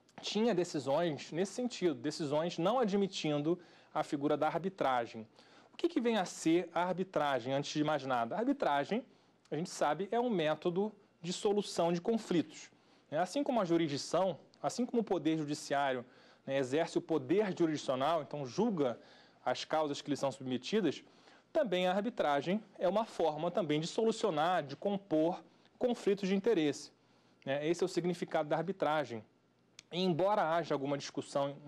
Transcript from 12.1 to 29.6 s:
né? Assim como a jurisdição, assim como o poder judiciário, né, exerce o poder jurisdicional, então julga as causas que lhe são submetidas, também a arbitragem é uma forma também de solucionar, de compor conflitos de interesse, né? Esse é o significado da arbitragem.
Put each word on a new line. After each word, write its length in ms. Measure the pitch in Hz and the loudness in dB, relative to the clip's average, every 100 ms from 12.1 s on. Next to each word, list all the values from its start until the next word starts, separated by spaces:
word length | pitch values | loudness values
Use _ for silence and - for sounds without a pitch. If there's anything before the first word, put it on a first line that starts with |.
| 226 - 175 - - - _ _ _ - | 0 2 0 0 -6 -20 _ _ _ -6
né? 120 | 147 | -2
Assim 240 | 180 277 | 0 0
como 160 | 285 240 | 0 0
a 40 | |
jurisdição, 760 | 175 170 160 139 - 165 190 151 - - | 4 2 2 -2 0 0 2 -2 -10 -8
assim 240 | 143 - | -4 -2
como 180 | 247 233 | -2 0
o 20 | |
poder 340 | 202 180 147 160 | 0 0 2 0
judiciário, 640 | 147 147 - 139 139 127 120 - - - | 0 -4 -2 0 0 0 -6 -16 -20 -14
né, 140 | - 139 | -4 -2
exerce 400 | 127 147 170 175 | 2 0 0 -2
o 20 | |
poder 560 | 170 156 131 196 208 170 | 0 -2 2 0 2 2
jurisdicional, 640 | 165 147 - 131 143 165 | 0 0 -2 0 2 0
então 220 | 131 147 | -2 -8
julga 540 | 131 139 233 180 131 110 - - - _ | -6 0 0 2 0 -2 -12 -20 -20 _
as 200 | 127 127 | -4 -4
causas 380 | - 156 151 139 | -2 0 0 -2
que 80 | - | -4
lhe 60 | 135 | -2
são 160 | 139 | -2
submetidas, 720 | 127 131 123 - 214 165 - - - - - _ | -4 -4 -4 0 0 0 -2 -10 -20 -20 -20 _
também 340 | 320 240 180 180 | 0 2 2 2
a 60 | |
arbitragem 680 | 196 226 - 156 143 160 214 - - | 0 0 0 2 2 2 -2 -4 -2
é 120 | 180 | 2
uma 160 | 202 | 2
forma 440 | 226 - - 151 170 | 0 0 0 2 -2
também 300 | 190 156 151 | 0 0 0
de 80 | 165 | 0
solucionar, 800 | - 226 220 214 147 165 180 | 0 0 2 0 2 2 2
de 100 | 139 | -2
compor 720 | 143 202 196 - 156 165 180 - _ - - | -4 -2 -2 0 2 2 0 -10 _ -20 -2
conflitos 500 | 240 233 196 202 185 | -2 0 0 2 2
de 60 | |
interesse, 560 | 196 233 190 151 139 - _ _ _ _ _ 135 | 2 4 4 2 0 -8 _ _ _ _ _ -4
né? 180 | 143 | -2
Esse 200 | 156 170 | 0 0
é 20 | 185 | 0
o 20 | |
significado 600 | 180 175 175 175 160 151 | 0 -2 -2 -2 -2 0
da 80 | 156 | 0
arbitragem. 680 | 165 190 151 156 123 113 - _ _ _ | -2 -2 0 0 -2 -6 -10 _ _ _